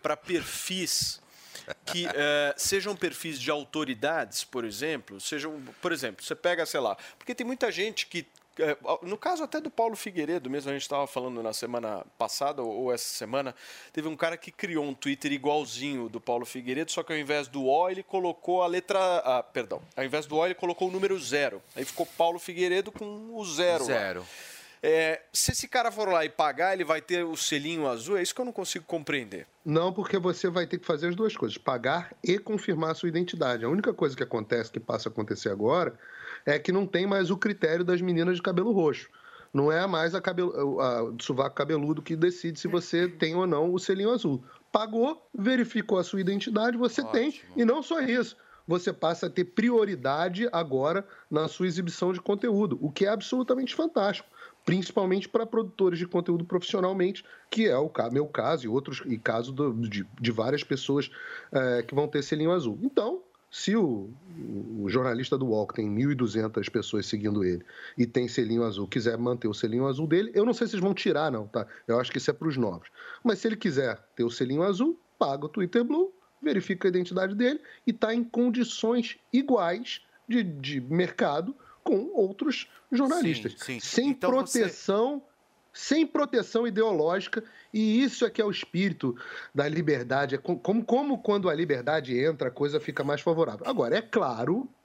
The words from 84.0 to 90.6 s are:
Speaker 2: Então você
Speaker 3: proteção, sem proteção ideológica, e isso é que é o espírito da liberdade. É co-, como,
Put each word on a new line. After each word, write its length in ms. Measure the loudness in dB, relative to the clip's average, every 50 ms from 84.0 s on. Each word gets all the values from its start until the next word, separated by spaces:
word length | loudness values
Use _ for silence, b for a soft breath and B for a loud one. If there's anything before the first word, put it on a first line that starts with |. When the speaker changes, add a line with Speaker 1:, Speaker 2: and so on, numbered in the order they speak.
| 2 2
Speaker 2:
Então 200 | 0 2 2 2
você 300 | 4 4 2 0 2 2
Speaker 3:
proteção, 640 | 2 0 0 -4 0 2 2 4 4 2 0 -4 -8 _ _ _ _ _ _ _ _ _
sem 340 | _ -12 -2 2 4 4 4
proteção 600 | 4 2 0 0 2 2 0 0 2 0 2 2
ideológica, 760 | 2 2 2 2 4 4 2 2 2 2 0 -2 -2 -4 -6 -6 B B B B B
e 300 | 0 2 4 4 6 4
isso 220 | 4 2 2 0 0
é 60 | 0
que 100 | 2 0
é 40 | 0
o 60 | 0
espírito 640 | 0 -4 -6 -4 0 0 2 2 0 0 -2 -2 -2 B B B B B B B _
da 120 | 0 0 0
liberdade. 640 | 0 0 2 2 2 2 0 0 0 0 2 0 -2
É 40 | -4
co-, 180 | -2 -4 -4
como, 260 | -2